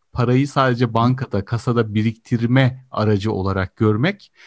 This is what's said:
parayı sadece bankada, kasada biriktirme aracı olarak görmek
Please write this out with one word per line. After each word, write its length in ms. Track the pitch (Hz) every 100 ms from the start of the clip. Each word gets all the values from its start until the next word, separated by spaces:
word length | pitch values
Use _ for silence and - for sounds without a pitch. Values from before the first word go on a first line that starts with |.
| _
parayı 340 | - 120 127 139
sadece 460 | 143 131 120 120
bankada, 520 | 117 120 127 120 101 -
kasada 480 | 117 127 117 110
biriktirme 920 | 104 110 110 - 117 117 131 127 131 -
aracı 400 | - 107 104 107
olarak 440 | 98 95 95 95 -
görmek 560 | 107 107 170 202 - _